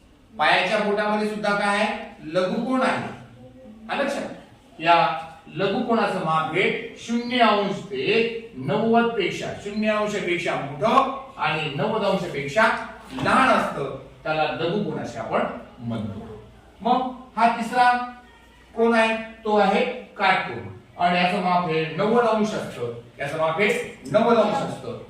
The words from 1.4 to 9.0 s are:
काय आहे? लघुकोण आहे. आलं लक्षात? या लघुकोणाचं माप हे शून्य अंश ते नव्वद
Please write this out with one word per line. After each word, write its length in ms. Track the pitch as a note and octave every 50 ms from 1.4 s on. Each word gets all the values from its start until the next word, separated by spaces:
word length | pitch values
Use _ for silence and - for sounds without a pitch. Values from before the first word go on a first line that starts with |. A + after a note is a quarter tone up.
| - G2+ G2+
काय 240 | G3+ G3+ G2+ G2+
आहे? 380 | G2+ - - - - - - - - D3+
लघुकोण 580 | D3+ D#3+ F#3 F#3 - A3+ A#3 A#3+ B3+ C4 B3+ A#3+
आहे. 260 | - - - - - - - - - - - - - - - - - - - - -
आलं 140 | F3+ A#3+ C#4+
लक्षात? 240 | - - - G#3+ - - - - - - - - - - -
या 500 | D#3+ E3+ E3+ E3+ D#3+ - - - - - - - -
लघुकोणाचं 760 | - D#3 E3+ F#3+ G3 G3+ A#3 - A#3 A3+ A3+ G3+ G3 F#3+ F#3 E3
माप 300 | D#3+ D#3+ D#3+ D#3 D3+ D#3
हे 420 | F3+ G#3 A3+ - - - - - -
शून्य 400 | - - A#3 A#3+ A#3+ A#3+ B3 B3
अंश 380 | A#3 A3 G#3 G3+ G3+ F#3+ -
ते 760 | - - - C#3 C3 C3 - G#3 A3+ A#3 A#3 - - - - -
नव्वद 480 | C3 C3 D#3+ F#3+ G#3+ A3+ A3+ A3+ A#3